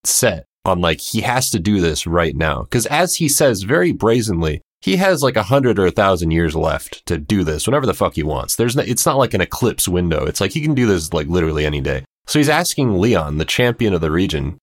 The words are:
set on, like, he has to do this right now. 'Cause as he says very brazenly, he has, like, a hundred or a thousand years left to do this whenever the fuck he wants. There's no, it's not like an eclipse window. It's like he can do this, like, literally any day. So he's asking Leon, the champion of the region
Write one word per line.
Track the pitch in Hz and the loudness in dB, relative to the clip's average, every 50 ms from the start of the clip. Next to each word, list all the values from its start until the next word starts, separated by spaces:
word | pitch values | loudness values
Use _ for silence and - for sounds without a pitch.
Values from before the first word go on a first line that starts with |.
| - | -2
set | - - - 127 113 92 78 - _ _ _ _ | -2 -2 0 0 0 -2 -4 -12 _ _ _ _
on, | 95 92 90 | -2 0 2
like, | 87 82 117 - | 0 0 0 -2
he | - - - 110 | -6 -6 -4 -4
has | 104 131 120 127 123 - | -2 0 -2 -2 -2 -2
to | - 104 | -4 -2
do | 82 104 104 98 | 0 0 2 2
this | 87 82 76 - - | 2 0 0 -2 -4
right | 85 82 87 85 78 71 | 0 0 0 0 0 0
now. | 78 80 78 71 64 - - | -2 -2 -2 -2 -4 -6 -4
'Cause | - 123 113 | -2 -2 -2
as | - 147 156 185 175 - | 0 0 0 0 0 0
he | - 170 143 | -2 0 0
says | - - 156 135 113 95 | 2 4 4 2 2 0
very | 98 98 139 175 180 170 | -2 -2 0 2 2 0
brazenly, | - - 101 110 113 123 110 110 87 82 82 78 73 - _ _ _ _ | 0 0 2 2 2 2 0 0 -2 0 -2 -2 -4 -6 _ _ _ _
he | - 190 190 | -2 0 0
has, | 180 196 190 185 147 | 2 2 2 2 2
like, | 139 127 - | 0 0 0
a | 110 104 | 0 0
hundred | - - 143 131 123 107 101 | 2 2 4 4 4 4 4
or | 95 | 2
a | 87 | 2
thousand | - - 101 98 95 82 85 80 | 4 4 4 4 2 2 2 2
years | 80 82 85 78 73 | 2 2 2 2 0
left | 80 78 80 71 71 - - - - _ | 0 0 0 -2 -4 -6 -12 -16 -16 _
to | - 87 78 | -6 -6 -4
do | 73 - 107 98 87 | -2 0 0 0 2
this | 78 76 76 - | 0 -2 -2 -2
whenever | - 131 147 135 | 0 0 2 2
the | 110 90 | 0 0
fuck | - 101 90 - | 2 0 -2 0
he | - | -2
wants. | 76 76 76 64 - - - | -4 -2 -4 -4 -4 -4 -2
There's | - 117 120 117 | 0 0 0 0
no, | 143 | -2
it's | - - 233 - - | -2 0 -2 0 0
not | 175 139 139 | 2 2 2
like | 127 - - | 2 2 2
an | 95 | -2
eclipse | 90 - - - - 113 - - - - | -2 -2 -2 -2 -2 -2 0 0 -2 0
window. | 87 90 90 85 80 71 69 | 0 0 0 0 0 0 -2
It's | 78 - - | -4 -2 -2
like | 98 95 | -4 -2
he | - 160 | -2 -2
can | 147 156 147 | -2 0 0
do | 127 123 | 2 2
this, | 110 98 87 78 76 | 2 2 0 -2 -4
like, | - 80 76 73 | -4 -4 -2 0
literally | 85 90 82 80 76 76 76 | 0 0 0 0 0 -2 -2
any | 76 76 71 | -2 -2 -2
day. | 67 71 69 65 67 _ _ _ _ | -4 -4 -4 -4 -8 _ _ _ _
So | - - 151 | -2 0 2
he's | 147 147 | 2 2
asking | 151 160 180 - - - 139 120 101 87 | 2 0 -2 -2 -2 -2 0 0 2 2
Leon, | 98 123 113 85 78 73 76 76 | 2 2 2 0 0 -2 -4 -4
the | 78 | -4
champion | - - - 123 120 117 - 120 107 90 | -2 0 0 0 0 0 0 0 0 0
of | 82 | 0
the | 80 78 | 0 0
region | 78 87 95 - 85 71 69 69 - - | 0 0 0 -2 -2 -4 -4 -6 -8 -10